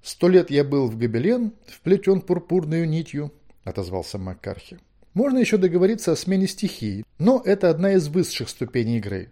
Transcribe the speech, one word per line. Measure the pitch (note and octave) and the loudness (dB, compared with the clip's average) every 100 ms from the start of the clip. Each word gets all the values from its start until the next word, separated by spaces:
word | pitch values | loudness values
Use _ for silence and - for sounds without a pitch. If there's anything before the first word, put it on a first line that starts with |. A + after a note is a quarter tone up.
Сто | - - F3 | -16 0 6
лет | F#3 E3 | 6 4
я | C#3 | 0
был | C#3+ C#3+ B2+ | 2 0 0
в | A2+ | -2
гобелен, | A#2+ A#2+ E3+ B3 A3 - - | -2 0 0 0 -2 -8 -20
вплетен | - D#3+ G3 G3 F#3+ | -10 0 2 2 0
пурпурною | F#3+ F3+ - F#3 D3+ E3 E3 | 0 -4 0 -2 0 -2 0
нитью», | D#3+ D#3+ C#3+ D3 _ - - | -2 -4 -8 -8 _ -20 -16
отозвался | - G2 F2+ F#2 E2 G2+ | -10 -8 -6 -6 -8 -10
Маккархи. | F#2 F2+ G2 F#2+ - F3 _ _ _ | -10 -10 -10 -12 -16 -20 _ _ _
Можно | F3 C#4 B3+ | -2 0 2
еще | A#3 G#3+ | 2 2
договориться | F3+ E3+ F#3+ A3+ - | 2 4 2 2 -2
о | |
смене | D#3 - F#3+ F#3+ | -2 0 0 0
стихии, | - - - G#2+ G2 - - | -2 -6 -4 -8 -8 -12 0
но | F#3 C4 | 2 2
это | G3 G3 F3+ | 2 2 2
одна | D#3 G3 | 2 2
из | F#3+ D3 | 2 2
высших | E3+ E3 - A#2 | -2 -2 -4 -10
ступеней | - A#2+ B2 A2+ A#2 | -8 -4 -2 0 -2
игры. | G2+ F#2+ - | -4 -8 -10